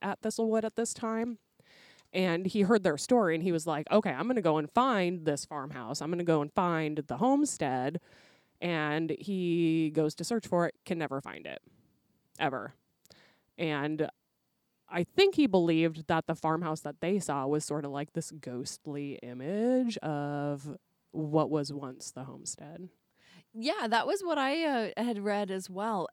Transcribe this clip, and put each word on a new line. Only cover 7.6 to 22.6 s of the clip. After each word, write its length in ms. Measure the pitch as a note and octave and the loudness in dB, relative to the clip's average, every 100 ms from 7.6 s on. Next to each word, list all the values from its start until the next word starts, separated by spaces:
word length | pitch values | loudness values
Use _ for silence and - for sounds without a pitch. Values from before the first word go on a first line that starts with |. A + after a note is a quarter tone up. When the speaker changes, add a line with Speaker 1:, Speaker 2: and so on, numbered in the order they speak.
| D3 B2+ B2+ E3+ - - - _ _ _ | 0 0 0 -4 -8 -20 -20 _ _ _
Speaker 1:
And 560 | F3 E3 D3+ D3+ D#3+ - | -2 0 0 0 0 -2
he 760 | F3+ F#3+ F3+ E3+ E3 D#3+ D#3 | -4 -2 0 2 4 2 2
goes 220 | D#3 D#3 - | 2 0 0
to 80 | |
search 220 | E3+ A#3 - | -4 -4 0
for 220 | F3 E3+ | 2 2
it, 80 | - - | -2 -6
can 140 | E3+ | -4
never 200 | D3 C3+ | -2 -4
find 280 | - D#2 - | -6 -10 -12
it, 140 | C2 - _ _ _ _ _ _ - | -12 -16 _ _ _ _ _ _ -4
ever. 380 | D3 B2+ A2 - _ _ _ - _ _ _ - | -2 -2 -8 -14 _ _ _ -20 _ _ _ -6
And 500 | D#3+ D3 D3 D#3 - - _ _ _ _ _ _ _ | -4 -2 -2 -2 -4 -6 _ _ _ _ _ _ _
I 160 | F3 | -4
think 300 | F3 - G4 | 0 4 4
he 140 | F4+ C#4 | 6 4
believed 580 | F#3 E3+ D#3+ E3 D#3+ D#3 | 6 4 4 2 0 -2
that 200 | E3 - | 0 0
the 80 | D#3+ | -2
farmhouse 460 | D#3+ D#3+ F3 D#3 | 0 0 0 -4
that 200 | D3 C#3 | -6 -6
they 160 | E3 G3+ | 0 0
saw 300 | E3+ C#3 C3+ | 0 -2 0
was 180 | D3+ - | 0 0
sort 200 | D3+ C#3+ | -4 -4
of 60 | |
like 220 | C#3 D3 | -6 -6
this 160 | - - | -6 -8
ghostly 840 | D#3 C3+ B2 C3+ - - C#3+ C#3+ C3 | -10 -10 -8 -8 -10 -8 -8 -8 -10
image 720 | B2 B2 C#3 G#3 A#3 B3+ A#3+ G#3+ | -12 -10 -4 0 2 2 2 -2
of 800 | D3+ D3 C#3+ D3 C#3+ C#3+ C#3+ - _ _ _ | -4 -2 -2 -2 -2 -4 -8 -14 _ _ _
what 380 | - D3+ D#3 C#3 | -6 2 4 4
was 240 | D3+ C#3 | 2 -2
once 380 | C#3+ C3+ C3 - | -6 -10 -12 -14
the 140 | - C3 | -12 -12
homestead. 640 | C3+ - - | -12 -12 -12